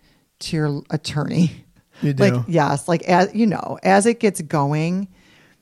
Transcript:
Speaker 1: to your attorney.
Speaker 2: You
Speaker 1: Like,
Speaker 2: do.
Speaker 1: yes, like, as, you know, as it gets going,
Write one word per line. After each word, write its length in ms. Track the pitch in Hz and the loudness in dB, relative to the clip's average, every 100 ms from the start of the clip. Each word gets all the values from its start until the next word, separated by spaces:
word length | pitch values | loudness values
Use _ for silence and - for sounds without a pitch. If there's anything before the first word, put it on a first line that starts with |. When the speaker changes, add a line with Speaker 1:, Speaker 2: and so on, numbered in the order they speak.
| _ _ _ - | _ _ _ -16
Speaker 1:
to 160 | - 160 | -6 -4
your 260 | 151 143 - | -2 -4 -6
attorney. 720 | 151 - 147 - - 170 - - _ _ - | -8 -6 -6 -2 0 0 -2 -20 _ _ -6
Speaker 2:
You 100 | 147 | -2
Speaker 1:
Like, 180 | 135 - | 2 2
Speaker 2:
do. 100 | 123 117 | 2 0
Speaker 1:
yes, 400 | 165 143 143 - | 0 0 -2 -2
like, 140 | 170 | -2
as, 300 | - 175 196 | 2 2 2
you 120 | 208 226 | 2 0
know, 320 | 165 - - | 0 -6 -4
as 220 | 185 196 226 | 2 4 4
it 120 | 233 | 2
gets 200 | 214 185 | 0 -2
going, 680 | 151 156 143 151 165 185 202 _ _ _ _ _ | -4 0 0 0 -2 -4 -6 _ _ _ _ _